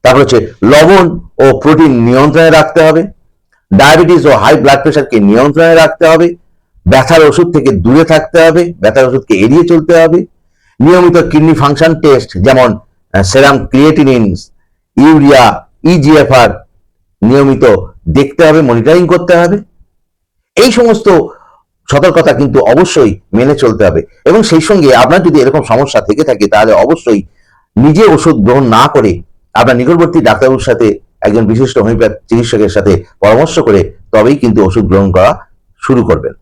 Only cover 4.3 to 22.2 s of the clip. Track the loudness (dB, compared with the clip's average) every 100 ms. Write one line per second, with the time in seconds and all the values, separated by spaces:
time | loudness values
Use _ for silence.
4.3 | 0 0 0 0 0 0 -4 -4 -2 0
5.3 | 2 0 0 2 2 0 0 0 2 0
6.3 | -4 _ _ _ _ -2 0 2 2 2
7.3 | 2 -2 -2 -2 -2 0 0 2 -2 0
8.3 | 0 2 0 -4 -4 -2 0 -2 -2 -4
9.3 | -2 0 0 2 -2 2 2 2 0 -4
10.3 | _ _ _ _ _ 0 2 2 0 0
11.3 | 0 0 0 -2 0 -2 0 0 0 -2
12.3 | -4 0 2 0 -2 _ _ _ -4 -2
13.3 | 0 0 0 -4 0 0 2 0 0 -2
14.3 | -6 -14 _ _ _ _ 0 2 4 4
15.3 | 4 2 -2 _ _ -2 0 2 2 2
16.3 | 2 0 -4 _ _ _ _ _ _ -2
17.3 | 0 0 0 0 0 -4 -14 -4 -2 -2
18.3 | 0 2 2 0 -2 0 0 0 -2 0
19.3 | 0 0 -4 -8 _ _ _ _ _ _
20.3 | _ _ -2 0 2 0 0 0 0 -2
21.3 | -14 _ _ _ _ -6 0 0 0